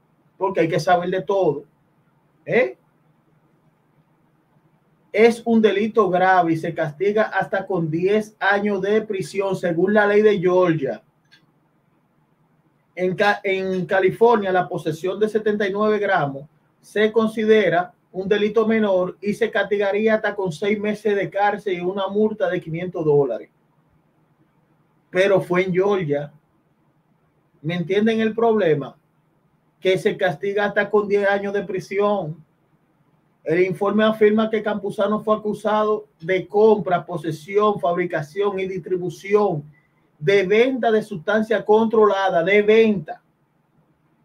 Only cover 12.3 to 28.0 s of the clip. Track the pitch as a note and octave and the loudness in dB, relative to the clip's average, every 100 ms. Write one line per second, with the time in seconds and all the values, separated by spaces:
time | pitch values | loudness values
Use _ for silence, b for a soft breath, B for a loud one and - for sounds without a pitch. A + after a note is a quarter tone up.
12.3 | _ _ _ _ _ _ - F#3 F#3 G#3 | _ _ _ _ _ _ -6 -4 0 0
13.3 | G3+ G3+ F#3+ F#3+ F#3 F3 F#3+ F#3 D#3+ A#3 | 0 -2 -4 -2 -4 -2 0 2 4 4
14.3 | A3+ G3 F#3 - F3 E3 D3+ F#3 F#3+ G#3+ | 4 2 -2 -2 -4 -6 -4 -6 -2 -2
15.3 | A3 G#3+ G#3 G3+ G3+ G#3+ G#3 G3+ F#3 C#3+ | -2 -2 -2 -2 -2 0 0 0 0 -2
16.3 | C3+ C#3+ _ _ _ - G#3 G#3+ A3 A3 | -6 -16 _ _ _ -8 0 0 2 -2
17.3 | A3+ G#3+ G#3+ F#3 E3 F3+ _ _ F3+ G3 | 0 4 4 4 0 -2 _ _ -10 -2
18.3 | G#3 G#3 A3+ G#3+ A3 G#3+ F#3 F3+ - G3+ | 0 0 0 2 2 2 0 0 -4 -6
19.3 | G3+ A3 G#3 G3 G3+ G3+ G3+ A3 G#3+ G#3+ | -2 -2 -2 -2 -2 0 0 2 0 0
20.3 | G#3 F#3 - G3+ G#3+ G#3 G#3 A3 G3+ F#3 | -4 -6 -4 -4 -2 -4 -4 -2 -2 -2
21.3 | G3 G3+ G3+ G3+ F3+ F3+ G3 F#3+ G3+ G#3+ | -2 -2 -2 -4 -4 -4 -4 -4 0 0
22.3 | G#3+ F3+ F3 E3 D#3+ F3+ F3 D#3 C#3+ C#3 | 0 -2 -4 -6 -8 -8 -4 2 2 2
23.3 | G#2+ - _ _ _ _ _ _ _ _ | -4 -10 _ _ _ _ _ _ _ _
24.3 | _ _ _ _ _ _ _ _ F3+ G3 | _ _ _ _ _ _ _ _ 0 2
25.3 | F#3+ - F3 F#3+ F3 G3+ G3 D#3 C#3+ D3 | 2 2 0 0 0 0 0 -2 -4 -6
26.3 | - _ _ _ _ _ _ _ _ _ | -14 _ _ _ _ _ _ _ _ _
27.3 | _ _ _ D3+ F3 E3 G3 | _ _ _ -6 -6 -2 0